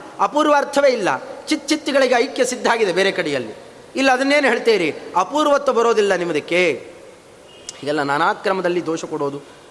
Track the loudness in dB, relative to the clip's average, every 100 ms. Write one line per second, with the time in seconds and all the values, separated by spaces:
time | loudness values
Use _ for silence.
0 | -8 -4 0 2 2 2 2 2 2 2
1 | 0 -2 -6 -14 -6 -6 -2 -4 0 2
2 | 2 2 0 0 -2 0 0 2 2 2
3 | 0 0 -2 -4 -6 -12 -20 -20 -10 0
4 | 2 2 2 2 2 2 2 2 0 -4
5 | -4 -2 0 0 2 2 2 2 2 2
6 | 2 0 0 -4 0 0 2 0 -8 -20
7 | -20 -20 -20 -20 -20 -20 -20 -10 -4 -2
8 | -2 0 0 0 -2 -2 0 -2 -2 -6
9 | -6 -4 -4 -6 -14 -20 -20